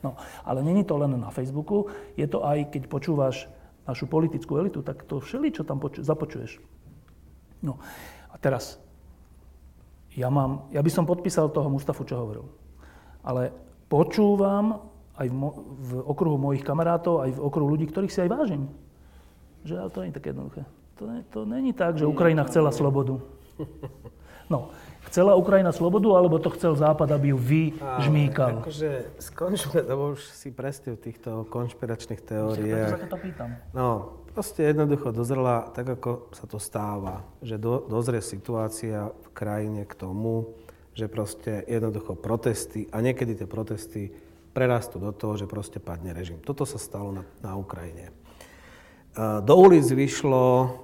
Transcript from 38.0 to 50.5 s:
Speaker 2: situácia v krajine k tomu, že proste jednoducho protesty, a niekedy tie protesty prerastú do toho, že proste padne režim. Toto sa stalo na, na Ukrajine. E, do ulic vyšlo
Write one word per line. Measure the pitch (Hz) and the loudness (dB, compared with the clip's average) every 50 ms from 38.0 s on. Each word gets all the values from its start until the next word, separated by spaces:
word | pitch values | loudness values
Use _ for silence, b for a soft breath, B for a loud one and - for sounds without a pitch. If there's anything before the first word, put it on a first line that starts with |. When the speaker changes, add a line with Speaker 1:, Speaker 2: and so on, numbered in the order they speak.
| 117 127 123 113 | 0 0 -2 -2
Speaker 2:
situácia | 101 - - 98 - - 120 113 110 110 110 - - 113 107 104 104 104 | -2 -6 -10 -10 -6 -4 -4 -2 -2 -4 -6 -6 -6 -6 -4 -4 -6 -6
v | - - - - _ | -10 -12 -20 -20 _
krajine | - 110 104 104 107 104 107 107 104 101 | -6 -4 -4 -2 -2 -4 -4 -4 -6 -8
k | 98 - | -10 -12
tomu, | - - 95 92 104 110 113 113 113 113 113 B B B B B B B B - | -12 -10 -8 -6 -4 -2 0 0 -2 -2 -4 B B B B B B B B -8
že | - 110 107 | -8 -6 -4
proste | - 113 104 98 - - - 117 107 101 - | -2 -4 -4 -4 -6 -10 -8 -6 -6 -6 -6
jednoducho | - 117 113 113 110 107 104 - - 92 | -2 -2 0 0 -2 -4 -4 -6 -8 -10
protesty, | - - 104 113 117 - 127 110 - - - - 110 107 - - | -8 -4 -2 -2 0 0 0 -2 -2 -6 -8 -8 -10 -10 -6 -4
a | 107 | 0
niekedy | 113 127 127 131 139 117 110 | 2 2 2 0 -2 -4 -4
tie | 98 104 90 | -6 -8 -8
protesty | - 104 110 - 110 104 - - - 107 101 98 B B B B B B B B - | -6 -8 -6 -6 -6 -10 -10 -10 -10 -8 -10 -10 B B B B B B B B -2
prerastú | 127 127 123 123 120 120 - - 90 | 2 2 4 2 2 0 -4 -10 -8
do | 92 104 | -8 -8
toho, | 101 - - 107 104 | -8 -6 -4 -4 -4
že | 104 101 95 | -4 -6 -8
proste | - 104 98 - - 101 | -8 -10 -10 -10 -12 -12
padne | - - 87 82 85 92 82 | -10 -10 -10 -8 -8 -10 -10
režim. | 82 92 85 85 | -8 -10 -10 -12
Toto | 80 - - 139 - 143 120 | -12 -8 -8 -4 -4 -4 -4
sa | - | -4
stalo | 113 - - - 101 101 101 | -10 -12 -10 -10 -10 -8 -8
na, | 98 95 92 - - - | -8 -10 -12 -14 -18 -14
na | - 101 95 | -12 -10 -8
Ukrajine. | 98 95 - 90 87 87 85 80 85 87 - - | -8 -8 -10 -10 -12 -12 -14 -14 -16 -18 -18 -20
E, | - B B B B B B B B B B B B B B B B B - - - 110 107 107 107 | -20 B B B B B B B B B B B B B B B B B -16 -6 -4 -2 0 0 0
do | 98 113 151 | 6 8 10
ulic | 185 185 196 175 160 139 120 | 12 12 12 12 12 8 6
vyšlo | 127 131 139 131 - - - 143 131 127 127 127 | 4 2 2 0 0 0 2 2 4 6 6 6